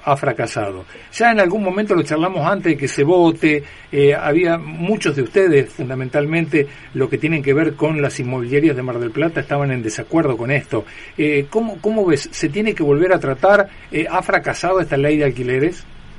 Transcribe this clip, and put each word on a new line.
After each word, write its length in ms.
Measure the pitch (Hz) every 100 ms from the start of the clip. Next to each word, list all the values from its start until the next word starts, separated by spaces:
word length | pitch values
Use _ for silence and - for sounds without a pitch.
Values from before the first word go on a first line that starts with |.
ha 120 | - 143
fracasado. 680 | 143 120 117 - 104 92 92 - -
Ya 180 | - 233
en 60 | 220
algún 240 | 185 214
momento 320 | 196 190 214
lo 80 | 185
charlamos 440 | 143 156 175 185 156
antes 220 | 196 175
de 40 | 143
que 100 | 139
se 160 | -
vote, 580 | 143 180 170 - 160 151 147 - -
eh, 220 | 147 143
había 420 | 147 151 151 175 170
muchos 580 | 151 160 170 208 180
de 60 | 139
ustedes, 480 | 117 202 190 143 120
fundamentalmente 960 | - 127 131 127 147 147 165 160 156 139 - -
lo 160 | 127 131
que 80 | 131
tienen 240 | 151 160
que 100 | 131
ver 220 | 139 160
con 260 | 143 151 156
las 180 | 139 -
inmobiliarias 540 | 123 127 120 143 156
de 80 | 127
Mar 160 | 127 120
del 120 | 120
Plata, 300 | 120 165 165
estaban 300 | 139 143 139
en 120 | 127
desacuerdo 560 | 110 - 120 160 151 117
con 120 | 120
esto. 360 | 139 - 117 104 - - -
Eh, 260 | 151 147 139
¿cómo, 260 | 220 226 185
cómo 240 | 208 220 190
ves? 200 | 143 -
¿Se 160 | - 156
tiene 260 | 165 214
que 80 | -
volver 300 | 151 143 185
a 60 | 180
tratar? 500 | 139 131 190 202 196 - -
Eh, 140 | 151 156
¿ha 120 | 170
fracasado 580 | 185 190 - - 170 185
esta 160 | 165 139
ley 220 | 143 151
de 80 | 143
alquileres? 580 | 123 123 127 151 180 - - -